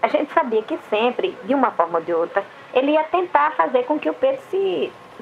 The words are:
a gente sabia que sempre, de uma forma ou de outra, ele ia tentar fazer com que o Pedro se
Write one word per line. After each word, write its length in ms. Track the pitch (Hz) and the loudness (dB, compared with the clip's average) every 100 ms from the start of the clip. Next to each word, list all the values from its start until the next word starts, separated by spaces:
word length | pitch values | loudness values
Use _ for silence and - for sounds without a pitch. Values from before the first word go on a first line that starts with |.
a 80 | 349 | 0
gente 240 | 294 302 | 0 0
sabia 300 | 330 262 220 | 0 2 0
que 160 | - 311 - | -2 -6 -2
sempre, 480 | 214 240 240 185 - | 0 0 0 -4 -4
de 100 | 196 | 0
uma 160 | 277 226 | 2 2
forma 260 | - 165 170 | 2 0 0
ou 60 | |
de 100 | 165 | 0
outra, 320 | 165 165 196 196 - - | -2 0 -2 -4 -12 -2
ele 200 | 247 277 | 0 4
ia 120 | 311 | 2
tentar 500 | 311 349 359 285 302 - | 2 -2 2 2 2 0
fazer 260 | 311 247 | 0 0
com 160 | 247 302 | 0 -2
que 100 | 311 | -2
o 60 | |
Pedro 260 | - 269 269 - | 0 0 -2 -4
se 400 | 381 392 330 202 - - - | -2 -2 -2 -4 -8 -20 -20